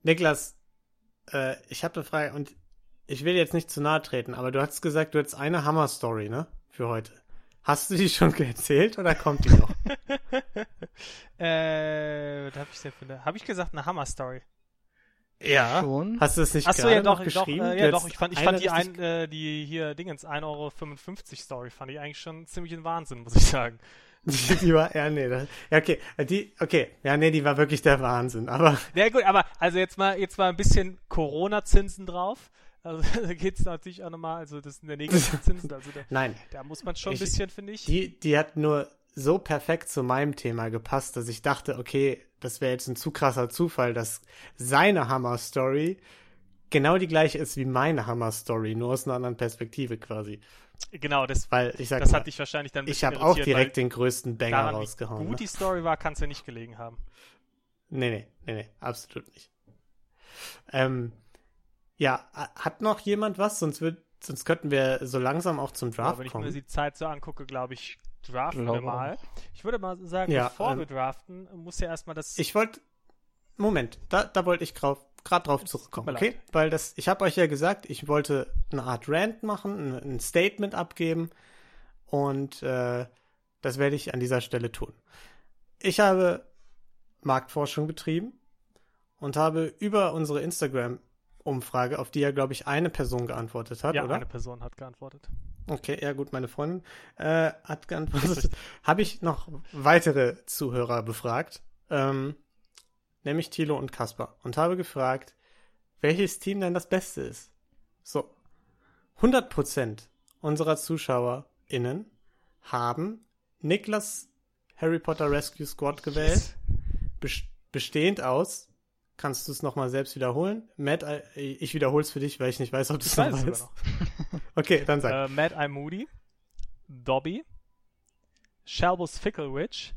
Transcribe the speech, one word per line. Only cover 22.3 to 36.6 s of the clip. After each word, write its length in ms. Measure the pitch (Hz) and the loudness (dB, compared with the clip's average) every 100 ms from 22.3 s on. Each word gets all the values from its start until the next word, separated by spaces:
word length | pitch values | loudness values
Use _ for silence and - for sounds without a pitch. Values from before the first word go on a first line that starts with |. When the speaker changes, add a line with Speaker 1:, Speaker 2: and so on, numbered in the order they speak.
| 160 165 | -16 -12
Speaker 2:
ziemlich 260 | - 170 | -10 -10
ein 100 | 165 | -8
Wahnsinn, 360 | 160 165 160 123 | -4 -4 -6 -12
muss 120 | 117 117 | 6 10
ich 100 | - | 10
sagen. 340 | 131 117 117 - - | 6 -2 -6 -20 -20
Speaker 1:
<laughs> 220 | - _ - | -20 _ -4
Die 480 | 135 123 175 175 | -2 2 6 8
war, 220 | 160 165 156 | 8 6 0
ja, 140 | 147 | 0
nee, 180 | 151 127 | 0 0
das, 220 | 127 143 - - | -2 -4 -12 4
ja, 100 | 156 | 4
okay, 200 | 156 165 - - | 4 0 -2 -6
die, 340 | 139 196 208 - | 0 0 -2 -4
okay, 300 | 165 165 - - | 2 2 2 -4
ja, 140 | 135 147 | 0 4
nee, 120 | 160 | 4
die 140 | 156 | 4
war 140 | 143 143 | 2 4
wirklich 240 | 147 143 | 2 4
der 180 | 156 139 | 6 6
Wahnsinn, 480 | 127 123 127 113 120 | 4 0 -2 -4 -4
aber 300 | 123 160 139 - 175 | 6 6 6 0 4
Speaker 2:
Ja, 140 | 220 | 6
gut, 140 | 247 196 | 6 6
aber, 180 | 196 - - | 6 4 0
also 200 | 170 180 | 0 2
jetzt 180 | 185 - | -2 2
mal, 200 | 196 190 | 0 2
jetzt 200 | 190 - | -4 2
mal 100 | 185 | 2
ein 80 | 175 | 6
bisschen 420 | 202 - 185 185 - | 8 8 6 -6 -4
Corona-Zinsen 960 | - 151 147 190 208 - 208 202 190 185 | -2 0 0 0 0 8 8 8 -6 -8
drauf. 440 | 175 185 254 - _ - _ | -4 -4 -4 -14 _ -20 _
Also, 200 | 170 160 | -10 2
<laughs> 180 | 156 233 | 4 4
da 120 | 160 | 2
geht's 320 | 170 190 - 185 | -2 -4 0 0
natürlich 360 | 165 185 180 | 0 -12 -14
auch 80 | 180 | -14
nochmal, 280 | 165 165 165 | -10 -8 -8
also 240 | 151 147 | -10 -14
das 160 | 143 - | -14 -18
sind 120 | 156 | -12
ja 60 | 147 | -8
Negativzinsen, 760 | 151 180 135 151 - 180 147 | 2 4 4 4 4 4 0
also 180 | 139 143 | -10 -12
da, 60 | 143 135 | -14 -2
Speaker 1:
<laughs> 40 | |
Nein. 260 | 135 127 113 - | 0 0 -4 -14
Speaker 2:
da 120 | 135 | -16